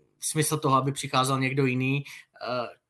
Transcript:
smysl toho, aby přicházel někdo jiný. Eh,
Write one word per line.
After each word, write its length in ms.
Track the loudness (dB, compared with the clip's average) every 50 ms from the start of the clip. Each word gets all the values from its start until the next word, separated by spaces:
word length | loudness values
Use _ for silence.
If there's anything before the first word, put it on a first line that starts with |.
| _ _ _ -6
smysl 360 | -6 -2 0 0 0 0 0
toho, 200 | 0 2 4 4
aby 160 | 4 4 2 -2
přicházel 480 | -4 -6 0 0 2 2 2 2 0
někdo 260 | 0 0 2 2 2
jiný. 380 | 2 2 0 0 0 0 -2 -4 -8 -16 -20 -20 _ _ -12 -8
Eh, 260 | -6 -4 -4 -4 -6 -10 _ _ _